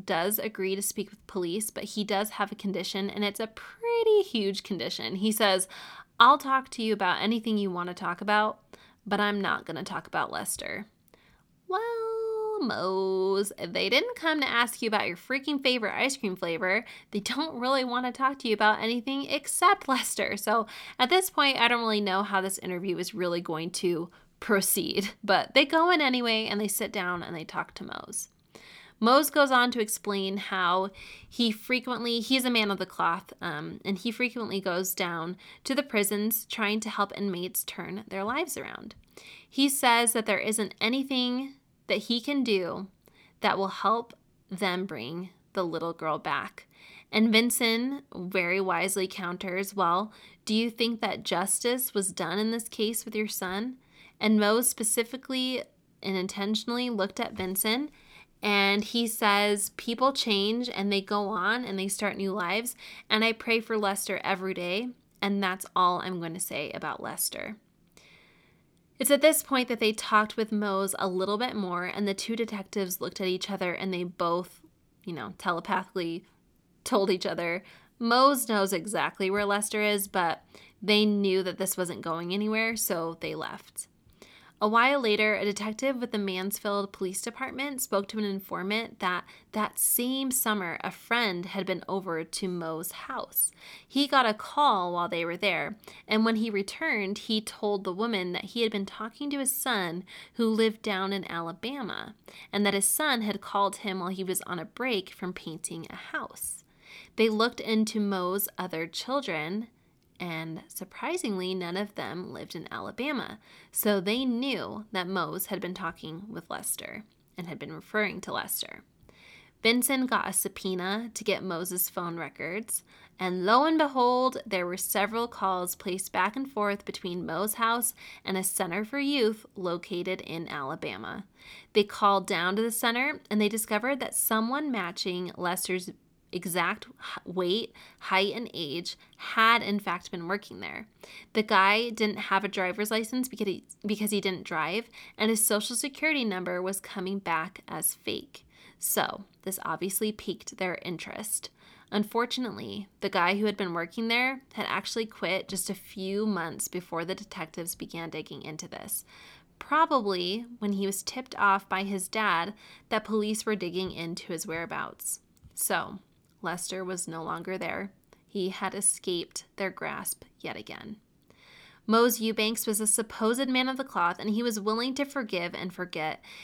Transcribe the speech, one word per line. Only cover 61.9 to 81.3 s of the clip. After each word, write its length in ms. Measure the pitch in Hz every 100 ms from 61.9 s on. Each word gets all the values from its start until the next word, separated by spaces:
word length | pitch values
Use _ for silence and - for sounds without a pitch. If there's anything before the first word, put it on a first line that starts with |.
| - 202 -
new 160 | 196
lives, 420 | 190 175 202 240 - - - -
and 140 | 214
I 80 | 226
pray 300 | 226 - 226
for 160 | 220 220
Lester 420 | 208 196 - 190 -
every 280 | 190 190
day, 360 | 180 175 190 247 - _ -
and 200 | 202 202
that's 240 | 190 190 -
all 280 | - 180 180
I'm 180 | 180 180
gonna 220 | 165 165
say 280 | - - 147
about 300 | 170 156 120
Lester." 540 | - - - - - 214 _ _ _ - - - _ _ _ _ _ _ _ -
It's 120 | 269
at 100 | 285
this 220 | 302 311
point 240 | - 262 247
that 120 | 233
they 140 | 220
talked 440 | 220 - 214 214 -
with 140 | 220
Mose 440 | 214 208 190 196 -
a 100 | 196
little 300 | 185 190 208
bit 180 | 247 214
more, 300 | 190 175 180
and 220 | - 202
the 80 | 196
two 200 | - 226
detectives 640 | 226 202 190 214 185 180
looked 220 | 180 -
at 60 | 190
each 240 | 185 -
other 200 | 190 180
and 220 | 170 190
they 100 | 180
both, 560 | 175 180 175 175 180 - - _ _ _
you 100 | -
know, 220 | 160 104 -
telepathically 880 | 196 175 190 185 185 190 170 165 - _ _ _ _ _
told 280 | - 208 196
each 160 | 185 190
other, 360 | 170 170 175 - - - -
"Mose 500 | 233 240 269 277 226
knows 240 | 214 196
exactly 560 | 185 165 165 147 - 190
where 160 | 202 202
Lester 380 | 202 214 214
is," 240 | 208 208 196
but 360 | 190 170 - - - - -
they 240 | 185 208 214
knew 380 | 202 196